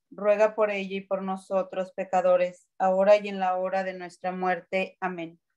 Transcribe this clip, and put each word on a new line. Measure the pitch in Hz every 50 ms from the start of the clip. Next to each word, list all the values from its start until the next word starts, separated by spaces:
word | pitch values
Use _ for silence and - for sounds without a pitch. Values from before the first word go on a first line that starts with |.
| _ _
ruega | 185 190 202 208 208 202 214 214 214
por | 220 214 208
ella | 202 196 190 190 196
y | 196
por | 190 _ 196 185 190
nosotros | 190 190 190 - - 196 190 185 185 - 190 185 185 -
pecadores, | - 185 190 190 185 175 185 180 180 180 180 180 - _ _ _
ahora | - 190 190 185 190 196 202 208
y | 208 202
en | 202 196 190
la | 185 185 185
hora | 185 185 185 185 190 190
de | 185 185
nuestra | 185 180 170 - _ - 185
muerte. | 180 185 185 185 180 170 175 _ 190 190 190 185 - _
Amén. | 185 180 185 170 165 165 170 _ _ _ _